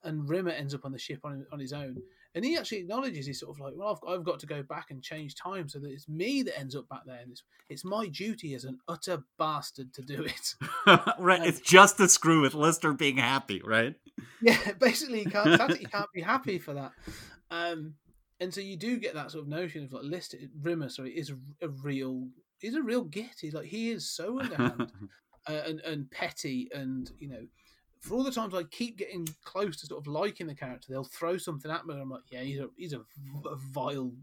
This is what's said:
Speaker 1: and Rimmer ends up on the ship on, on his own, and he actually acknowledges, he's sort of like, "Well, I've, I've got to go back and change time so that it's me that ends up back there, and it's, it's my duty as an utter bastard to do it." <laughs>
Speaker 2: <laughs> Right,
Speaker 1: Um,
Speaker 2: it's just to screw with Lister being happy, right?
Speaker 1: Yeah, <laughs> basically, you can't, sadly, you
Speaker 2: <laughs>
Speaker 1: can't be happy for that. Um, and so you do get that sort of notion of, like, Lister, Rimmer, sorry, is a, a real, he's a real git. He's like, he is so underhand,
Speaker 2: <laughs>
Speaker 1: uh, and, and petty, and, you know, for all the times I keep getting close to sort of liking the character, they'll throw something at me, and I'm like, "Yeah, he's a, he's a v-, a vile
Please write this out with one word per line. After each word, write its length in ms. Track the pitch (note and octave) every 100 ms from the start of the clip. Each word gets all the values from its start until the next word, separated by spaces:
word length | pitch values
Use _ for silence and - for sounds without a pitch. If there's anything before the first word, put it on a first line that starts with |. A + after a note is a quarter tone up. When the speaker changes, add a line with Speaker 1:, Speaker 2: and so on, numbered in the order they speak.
Speaker 1:
and 260 | E3 D#3 C#3+
Rimmer 220 | F3 F3+
ends 220 | D#3 C#3
up 120 | C#3 C#3
on 60 |
the 40 | C3+
ship 200 | - C#3
on, 220 | D3 C#3 C3+
on 80 | D3
his 140 | C3+
own, 240 | D3 C#3 B2+ - _ _ E3+
and 100 | A#3+
he 100 | E4
actually 200 | - G#3+
acknowledges, 460 | F3 A3+ C4 E3 C#3
he's 140 | C#3
sort 140 | D3 C#3+
of 20 |
like, 140 | C#3 C#3
"Well, 240 | G#3 F#3 -
I've, 20 | F3+
I've 40 |
got 160 | E3 C#3
to 60 | D3+
go 180 | D3
back 280 | C#3 D#3 -
and 100 | C3+
change 320 | - D#3 D3+ -
time 320 | F3 F#3+ D3
so 120 | C#3+
that 100 | C#3+
it's 160 | C3+ D3+
me 340 | D#3 G3+ C#4
that 140 | B3 -
ends 180 | C3+ C3+
up 120 | B2+
back 120 | C3+ C3
there, 140 | B2
and 120 | B2
it's, 120 | B2 _ _ _
it's 140 | C#3
my 240 | F#3 G#3 G#3+
duty 460 | C#3+ G3+ G#3+ D#3+
as 100 | C3 B2+
an 140 | B2+ -
utter 360 | E3+ - E3+ - _
bastard 560 | D#3 D3 - - C3 -
to 60 |
do 200 | C3 C#3
it." 320 | D3+ - - -
<laughs> 140 | - C6+ -
Speaker 2:
<laughs> 340 | E3+ - A3
Right, 220 | F3+ F3+
Speaker 1:
Um, 60 | E3+
Speaker 2:
it's 120 | -
just 380 | - F#3 G3 -
to 100 | F#3
screw 340 | - D#3+ D#3+
with 120 | C#3
Lister 400 | D3+ D#3 D#3+ D#3+
being 240 | C#3 C#3+ C3
happy, 440 | A#2+ C3+ - C3+
right? 320 | - A2 A#2 D#3+ - - - -
Speaker 1:
Yeah, 160 | A#3 A3+ -
<laughs> 80 | F#3
basically, 400 | B3+ - D4 A3+
you 60 | F#3+
can't, 280 | G3+ D#3+ E3+
sadly, 200 | C4+ E4+
you 60 | G3+
Speaker 2:
<laughs> 40 |
Speaker 1:
can't 200 | G#3 G3+
be 80 | F#3
happy 380 | E3 C4 B3+ F#3
for 140 | D#3 C#3+
that. 160 | C3+ - - - - - _
Um, 440 | E3+ E3+ E3 D#3 D3+ _ _ _ _
and 120 | F#3
so 80 | F#3+
you 160 | G3 F#3
do 200 | G#3+ B3
get 160 | - D#3
that 160 | C#3
sort 100 | D#3
of 60 | C#3+
notion 340 | D#3 F3+ D3+
of, 80 | C#3
like, 120 | B2+ C#3
Lister, 320 | F3 - - C3+ D3+
Rimmer, 260 | D3+ E3+ C3+
sorry, 240 | - C3
is 180 | E3+ C#3+
a, 340 | C3+ C3+ - E3
a 20 |
real, 640 | C3+ C#3+ C3+ C3 C3 B2+ - _ _
he's 160 | G#3 C#4
a 60 |
real 220 | A#3+ A#3+
git. 320 | E3+ F3+ A#3 -
He's 120 | D#3
like, 120 | D3+ D3+
he 240 | G#3+ A3+
is 200 | G#3+ D3
so 300 | - F3 B3+
underhand, 540 | B3+ D3+ B2 - A#2 G2 G2+ -
Speaker 2:
<laughs> 280 | _ _ -
Speaker 1:
uh, 140 | D#3 D#3
and, 140 | D#3
and 280 | D#3+ D3+ C3
petty, 600 | - F3 - D3 C3 B2+
and, 380 | C#3+ C3 C3 B2 -
you 80 | C#3+
know, 180 | B2 - _ _ _ _ _
for 140 | -
all 100 | A3
the 80 | C4+
times 220 | A#3+ A3
I 100 | F3+
keep 340 | D#3+ - A#3+ G#3
getting 300 | F3+ F#3 D#3+ D#3
close 320 | - F#3 G#3 D#3
to 60 | D3
sort 140 | D3
of 60 | D3
liking 400 | D3 G#3 - E3
the 80 | C#3+
character, 320 | C3 B2 -
they'll 140 | C3
throw 340 | C3 - E3 F3+
something 320 | F3+ D3 D#3
at 160 | E3 E3
me, 100 | C#3+
and 60 |
I'm 80 | C3+
like, 120 | B2+ _
"Yeah, 120 | B2+
he's 160 | C3+ C#3
a, 100 | C3+ -
he's 160 | F3
a 60 | C3
v-, 500 | G#2+ C#3+ C#3 C#3+ C#3
a 40 | C#3+
vile 560 | C3+ C3+ C3+ C#3 B2+ B2